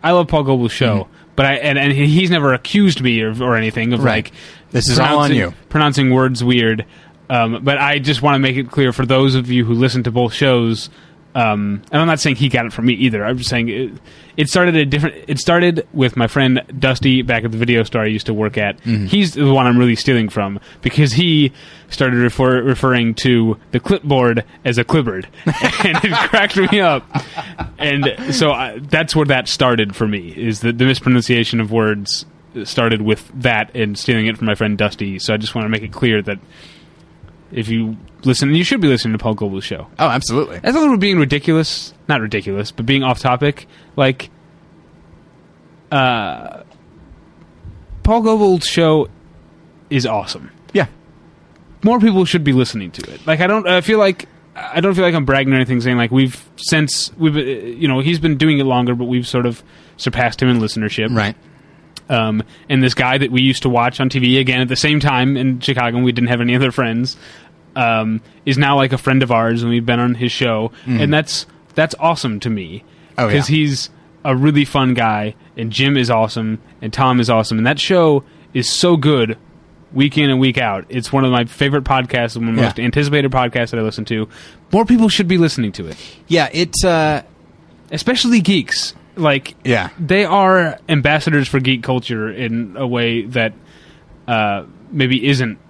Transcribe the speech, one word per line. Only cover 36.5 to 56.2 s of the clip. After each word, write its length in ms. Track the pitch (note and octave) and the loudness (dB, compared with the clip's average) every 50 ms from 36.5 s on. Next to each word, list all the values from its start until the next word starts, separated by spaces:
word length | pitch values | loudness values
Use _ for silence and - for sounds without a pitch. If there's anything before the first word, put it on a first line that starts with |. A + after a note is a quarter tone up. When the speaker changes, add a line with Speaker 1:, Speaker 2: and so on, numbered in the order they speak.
| - - - - - - - - _ _ - _ - - - - - - - - | -20 -20 -20 -20 -20 -20 -20 -20 _ _ -20 _ -20 -20 -20 -20 -20 -20 -20 -12
Speaker 1:
if 180 | - - A2+ G#2+ | -8 -8 -6 -4
you 280 | A2+ A2+ A2+ A2 A2+ G#2 - - - - - | -2 -2 -2 -4 -6 -10 -14 -20 -20 -4 0
listen, 300 | C3 B2+ - C#3+ C#3 D3 | 0 0 2 2 2 2
you 80 | E3 F3+ | 2 2
should 160 | - C#4+ B3+ F3+ | 0 0 2 2
be 60 | D3 | 2
listening 240 | C3 A#2 - A#2 A2 | 2 2 0 -2 -4
to 60 | G#2+ | -2
Paul 140 | - A#2 G#2+ | -2 -4 -4
Goebel's 300 | G2+ G#2+ G2+ F#2+ G2 G2 | -2 -4 -6 -6 -8 -8
show. 220 | - - D#2+ D2 - - - | -8 -10 -12 -12 -16 -4 -2
Speaker 2:
Oh, 100 | D#3 D#3 | 0 0
absolutely. 520 | A#2 C3 - - - - D3+ - - F2 - | 0 -2 -2 -2 -2 -2 -2 -2 -6 -6 -4
Speaker 1:
As 120 | - B3 | -2 0
long 100 | D#4 D#4 | 2 2
as 60 | D4 | 2
we're 60 | B3+ G#3 | 2 2
being 200 | F#3 G3+ F#3+ F3 | 2 2 2 2
ridiculous, 760 | D3 C3+ C#3+ D3 C#3 - D#3+ D#3+ D#3+ - - - - - - _ - - | 2 2 0 -2 0 0 0 2 0 -2 -4 -10 -10 -14 -18 _ -6 -4
not 120 | D3+ C3 | -2 -2
ridiculous, 520 | A2 G#2+ G#2+ G#2+ F#2+ G2+ G2 G2 G#2 - - | -2 -4 -4 -6 -4 -4 -6 -6 -6 -8 -8
but 120 | - A#2 | -8 -4
being 180 | A2+ C3+ C#3 C3+ | -2 0 0 0
off 180 | C3 B2 - | 0 -2 0
topic, 460 | - C3+ B2 B2 C#3+ C#3+ C#3 - - _ - - - - - | 0 -2 0 2 0 -2 -2 -4 -12 _ -20 -20 -20 -12 -2
like, 320 | - C#3 C3 C3 C3 - - _ _ _ _ _ _ _ _ _ - _ _ _ - - - - - - _ _ _ _ _ _ _ _ _ _ _ _ _ | 0 0 0 0 -2 -8 -18 _ _ _ _ _ _ _ _ _ -20 _ _ _ -20 -20 -20 -20 -20 -20 _ _ _ _ _ _ _ _ _ _ _ _ _
uh, 720 | - C#3+ C3 B2+ B2 A2+ G#2 F#2 C#2+ A1+ A#1 - - - - _ _ _ _ _ - - - - - - - - _ - - - _ - - - - - - _ - - - | -2 0 0 2 0 -2 -4 -6 -8 -10 -12 -16 -18 -18 -20 _ _ _ _ _ -20 -20 -20 -20 -20 -20 -20 -20 _ -20 -20 -20 _ -20 -20 -20 -20 -20 -20 _ -18 -4 0
Paul 200 | - A3 A#3 A3 | 0 2 2 2
Goebel's 420 | A3 A3 A3 G#3 G3 F#3 F3 - | 2 2 4 4 4 2 2 0
show 420 | - - - E3+ D#3+ D#3 D#3 C#3+ - - - - - - - - - _ _ _ - _ - - _ | -2 0 2 2 4 4 2 0 -2 -6 -20 -20 -20 -20 -20 -20 -20 _ _ _ -20 _ -20 -12 _
is 160 | D3 C#3 A#2+ | -2 -2 0
awesome. 440 | - A2 G#2 F#2 - - F2+ C#2 C#2 - - - - - | 0 -4 -4 -6 -6 -12 -14 -14 -20 -20 -20 -20 -4 -2
Speaker 2:
Yeah. 140 | G3 D3+ G2+ - - _ - - - - - _ _ _ _ _ _ - - - - - | -2 -2 -2 -6 -20 _ -20 -20 -20 -20 -20 _ _ _ _ _ _ -20 -20 -20 -2 0
Speaker 1:
More 180 | G#3 A#3 B3 | 2 4 4
people 240 | G#3 A3+ G3+ F#3+ F#3 | 4 4 4 4 2
should 200 | - - F3 D3+ | 2 0 0 0
be 80 | C#3+ C3+ | 2 2
listening 380 | B2+ B2+ - - A2 G2 F2 - | 2 2 0 -2 -10 -10 -10 -12
to 180 | - - - - | -14 -14 -14 -16
it. 140 | - - | -12 -4
Like, 140 | - D#3+ D3+ | -2 0 0
I 60 | F3+ | 2
don't, 200 | F#3 G#3 A3 G3 F3 | 2 2 0 0 2
I 120 | F3+ F3+ | 0 0
feel 180 | F3 - A3 G#3+ | 2 2 2 4
like, 300 | G#3 G3 F#3 - - - _ - _ _ _ | 4 2 0 -2 -8 -20 _ -20 _ _ _
I 240 | - - - - E3 | -16 -14 -6 -4 0
don't 140 | E3 G3 F#3+ | 0 2 2
feel 100 | E3+ F#3 | 2 2
like 100 | F3 E3 | 2 2
I'm 100 | E3 C#3+ | 2 2
bragging 280 | C3 C3+ C3+ C3+ C3 C3+ | 2 2 2 4 2 2
or 40 | |
anything, 240 | C3 C3 A#2+ B2+ B2 | 2 2 2 0 -2
saying, 160 | A#2 B2+ B2 | 0 0 2
like, 140 | A#2+ A#2+ A2+ | 2 0 2
we've 380 | B2 C3 | 2 2